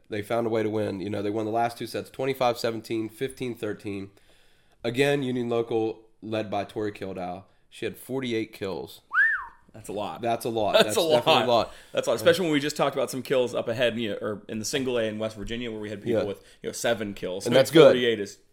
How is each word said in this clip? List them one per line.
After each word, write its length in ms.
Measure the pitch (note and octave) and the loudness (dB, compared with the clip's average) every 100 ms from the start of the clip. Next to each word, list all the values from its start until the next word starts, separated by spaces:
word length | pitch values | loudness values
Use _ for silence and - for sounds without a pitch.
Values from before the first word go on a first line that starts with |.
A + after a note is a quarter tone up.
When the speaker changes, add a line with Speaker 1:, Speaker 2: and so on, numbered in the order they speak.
| _ | _
Speaker 1:
They 120 | A2 | -8
found 240 | G#2 A#2 A2+ | -2 0 2
a 40 | |
way 120 | A2+ | 0
to 80 | G#2+ | 0
win. 300 | G#2+ G#2 G2 | 0 -2 -4
You 100 | G2 | -4
know, 120 | G#2 | -2
they 80 | G#2 | -2
won 140 | A2 G#2+ | -2 -2
the 40 | |
last 260 | A2+ A#2+ - | 0 0 -2
two 80 | A#2 | -6
sets, 200 | G#2+ F#2+ | -6 -8
twenty-five 480 | - C3+ C3 B2 A#2 | -6 -4 2 0 2
seventeen, 500 | A#2+ A2+ - A2+ A2 | -2 -4 -4 -4 -4
fifteen 480 | - C3 - B2+ A2 | -6 -8 -6 -8 -6
thirteen. 540 | G#2+ G2 G#2+ G2 G2 - _ _ - _ _ _ | -6 -6 -8 -8 -10 -18 _ _ -20 _ _ _
Again, 380 | A#2+ B2 C#3 C#3+ | -4 2 2 2
Union 260 | B2+ B2+ A#2+ | 0 -2 0
Local, 520 | A#2 A2+ A#2 A2 - - _ | 0 0 0 0 -4 -16 _
led 280 | A2 A2 G#2+ | -6 -4 -2
by 140 | G2+ | -4
Tori 280 | G2 A2+ G#2 | -4 -4 -6
Kildow. 520 | G2+ F#2+ F#2 F2+ F2+ - _ _ | -6 -10 -8 -8 -8 -14 _ _
She 140 | - A2 | -8 -8
had 100 | F2+ | -8
forty-eight 560 | - C3 B2+ A2+ A2 | -6 -4 -2 -2 -4
kills. 480 | - G2 D#2+ - - _ - - - B5+ - - | -6 -6 -6 -8 -14 _ 2 2 0 -8 -18 -20
Speaker 2:
That's 160 | A2+ - | -18 -8
a 40 | |
lot. 280 | G2+ G2 D#2+ | -6 -6 -4
Speaker 1:
That's 240 | A#2 A2+ | -2 -2
a 60 | B2+ | -2
lot. 240 | A2+ G2+ | 0 2
Speaker 2:
That's 100 | - | 2
Speaker 1:
That's 120 | A2 G#2+ | 2 2
Speaker 2:
a 20 | |
lot. 160 | E3+ B2 | 2 4
Speaker 1:
definitely 180 | D#3 C#3+ | 6 4
a 20 | A#2 | 6
lot. 280 | A#2 - - - | 2 2 -6 -6
Speaker 2:
That's 140 | - C3+ | -4 -2
a 40 | |
lot, 60 | A#2 | 2
especially 280 | A#2+ E3+ | 4 4
when 80 | F3 | 2
we 80 | D3+ | 2
just 160 | D3 D3 | 0 0
talked 180 | C#3+ | 0
about 160 | C#3 B2 | 0 -2
some 120 | C3 | -4
kills 320 | A#2 C3 B2 | 0 2 2
up 140 | A2+ A#2 | -2 -4
ahead, 300 | A2+ A#2+ A2+ | 0 0 0
you 120 | A2+ | -4
know, 60 | G2 | -4
or 220 | A2 G2+ - | -4 -6 -8
in 120 | A2 | -6
the 80 | G#2+ | -4
single 320 | C#3+ C3 A#2+ | -2 0 0
A 60 | |
in 140 | A2 G#2+ | 0 -2
West 160 | A2 G#2 | -6 -6
Virginia 340 | G2 A#2 A#2+ | -8 -6 -6
where 100 | A2 | -8
we 80 | G#2 | -8
had 140 | G#2 | -6
people 180 | B2 A2 | 0 0
Speaker 1:
Yeah. 60 | G2 | 0
Speaker 2:
with, 160 | G2 - - | -6 -12 -12
you 60 | - | -10
know, 40 | |
seven 400 | - B2 A2 G#2 | -4 -2 -2 -4
kills. 320 | G2+ F#2+ F#2 A#2 | -6 -6 -4 2
Speaker 1:
And 80 | |
Speaker 2:
So 20 | B2 | 4
Speaker 1:
that's 120 | C3 | 8
good. 140 | D3+ C#3 | 10 10
Speaker 2:
forty-eight 340 | B2 A#2+ G#2+ | 10 2 0
is 160 | G2 - _ | -4 -10 _